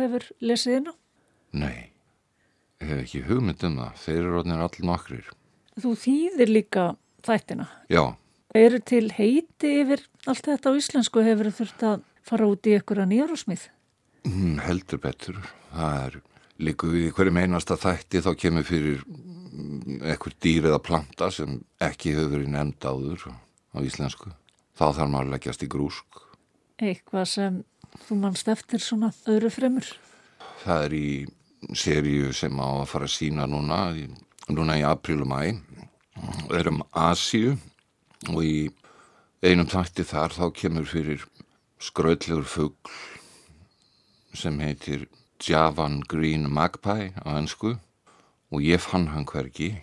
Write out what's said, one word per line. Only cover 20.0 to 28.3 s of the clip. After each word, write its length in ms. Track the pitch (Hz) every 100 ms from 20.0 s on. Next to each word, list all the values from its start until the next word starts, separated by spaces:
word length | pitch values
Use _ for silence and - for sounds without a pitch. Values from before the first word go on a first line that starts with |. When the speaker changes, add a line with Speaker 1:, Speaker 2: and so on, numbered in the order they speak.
Speaker 2:
einhver 340 | 76 76 - -
dýr 300 | 87 80 80
eða 80 | 73
planta 460 | - 82 71 - 87
sem 300 | - 73 65 - -
ekki 380 | 82 71 85 76
hefur 160 | 76
verið 160 | 71 69 71
nefnd 320 | 73 71 67
áður 400 | 65 69 87 -
á 500 | 62 - _ _ -
íslensku. 480 | 67 - 69 - - 85 _ _ _
Þá 120 | - 76 73
þarf 160 | 71
maður 160 | 69 67
að 60 | 67
leggjast 260 | 67 64 69
í 20 |
grúsk. 540 | 69 71 - - - - _ _ _ _ -
Speaker 1:
Eitthvað 460 | 214 180 _ 190 180
sem 280 | - 196 185 - _ - - -
þú 100 | 208
manst 260 | 196